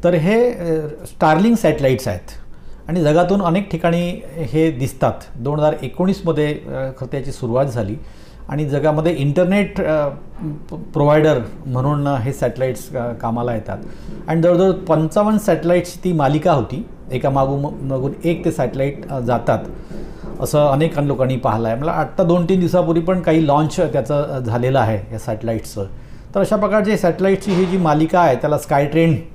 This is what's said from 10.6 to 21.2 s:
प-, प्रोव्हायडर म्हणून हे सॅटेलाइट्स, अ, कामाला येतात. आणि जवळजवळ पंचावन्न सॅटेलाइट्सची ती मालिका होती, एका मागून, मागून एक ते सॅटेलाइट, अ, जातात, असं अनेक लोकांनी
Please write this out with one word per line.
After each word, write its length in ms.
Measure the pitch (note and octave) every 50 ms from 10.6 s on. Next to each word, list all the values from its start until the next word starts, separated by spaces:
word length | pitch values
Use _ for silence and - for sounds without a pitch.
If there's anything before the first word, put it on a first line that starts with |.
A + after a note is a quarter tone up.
| - -
प-, 40 | -
प्रोव्हायडर 680 | D#3 - - - D3 C#3+ D3 D3 D#3 D#3 D#3+ D3 B2 A2 - - - -
म्हणून 400 | C3+ B2 B2 B2+ C#3+ D3 D3 C#3+
हे 260 | C#3+ C#3 B2+ A2 C3+
सॅटेलाइट्स, 640 | C3+ - C#3 B2 A2 A#2+ C3 C3 B2+ - - - B2
अ, 160 | C3 A#2 A#2+
कामाला 420 | A#2 G2+ - A#2 A2+ A#2+ A#2+ B2 A#2+
येतात. 240 | A2 G#2 - - - - - - - - - - - - -
आणि 140 | D#3+ E3
जवळजवळ 300 | D#3+ F3 F3 E3+ F#3+ F#3+
पंचावन्न 680 | F3+ - - - D#3+ D3+ D#3 D#3 - G#3 G#3 G#3 A3 G#3
सॅटेलाइट्सची 640 | - - E3+ D3+ D#3 E3+ F3 F3+ F3 - - - -
ती 80 | F#3
मालिका 400 | F3+ D#3 C#3+ C3+ D3 D#3 D3 F3+
होती, 360 | D#3+ C#3 G#2+ - B2+ C#3 A3+ - - - - -
एका 180 | B2+ B2+ - C#3
मागून, 560 | C3+ C#3 C3+ C3+ C#3 C#3+ C#3+ D3 - - C#3
मागून 260 | C3+ C3+ C3 C3 C#3 C3+ - -
एक 200 | E3 F3 E3 -
ते 60 | E3+
सॅटेलाइट, 580 | - - C3+ A#2+ - C3+ C3+ C#3+ D3 D3 - -
अ, 100 | C#3 C3+
जातात, 380 | A#2+ A#2 B2 A#2 - - A#2 A2 - - - - - - - - - - - - - - - -
असं 260 | - B2 - D3+ D3
अनेक 320 | D3 C3+ C#3+ D#3 D#3+ - C#3
लोकांनी 380 | C#3+ C#3+ C3+ A2+